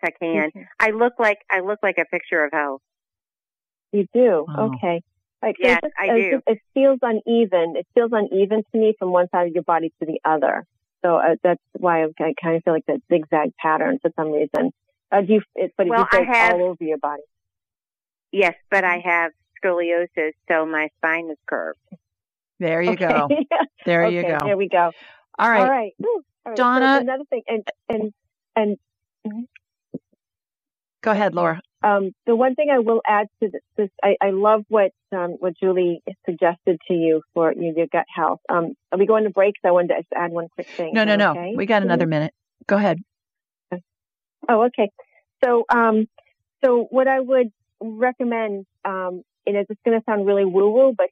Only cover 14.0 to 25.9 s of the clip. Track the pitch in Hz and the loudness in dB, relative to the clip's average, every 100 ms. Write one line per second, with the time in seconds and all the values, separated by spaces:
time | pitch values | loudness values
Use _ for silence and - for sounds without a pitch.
14 | 165 - 156 151 151 - 175 - _ _ | -4 -4 -2 -2 -2 -2 -4 -6 _ _
15 | _ 202 190 214 - - 180 - 180 226 | _ 0 4 2 0 -6 -6 -2 0 0
16 | 240 196 226 233 226 175 180 170 160 151 | 2 2 2 2 2 2 -2 -2 -6 -4
17 | 147 147 - _ _ _ _ _ _ _ | -4 -8 -14 _ _ _ _ _ _ _
18 | _ _ _ 196 180 - _ 196 185 175 | _ _ _ 0 0 -2 _ 0 0 -2
19 | 175 170 165 - _ - 190 175 170 170 | 0 0 -2 -6 _ -4 -2 0 0 -2
20 | 175 - 156 - - 165 160 156 156 - | -2 -4 -6 -6 -2 -2 0 -4 -4 -4
21 | 165 165 165 147 - 135 80 - _ - | -4 -2 -6 -12 -8 -6 -6 -12 _ -20
22 | _ _ _ _ _ _ 170 165 175 - | _ _ _ _ _ _ -4 0 -2 0
23 | 175 156 143 294 311 339 - _ - 170 | 0 0 0 -2 -2 -4 -4 _ -2 2
24 | 175 175 175 151 147 196 190 180 170 - | 2 0 -2 -2 -2 -2 0 0 0 -2
25 | - - _ - 220 220 196 262 208 | -20 -20 _ -2 2 4 2 0 -4